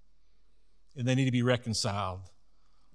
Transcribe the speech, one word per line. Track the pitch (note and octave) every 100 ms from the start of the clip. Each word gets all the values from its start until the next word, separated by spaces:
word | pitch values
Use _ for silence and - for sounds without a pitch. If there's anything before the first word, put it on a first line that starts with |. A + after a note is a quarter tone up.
| - - - - - - - - - C3+
and | B2
they | C3
need | C3
to |
be | B2
reconciled. | A#2+ A#2+ A#2+ G#2 A2 G2+ F#2+ F#2 F#2+ - - - - - -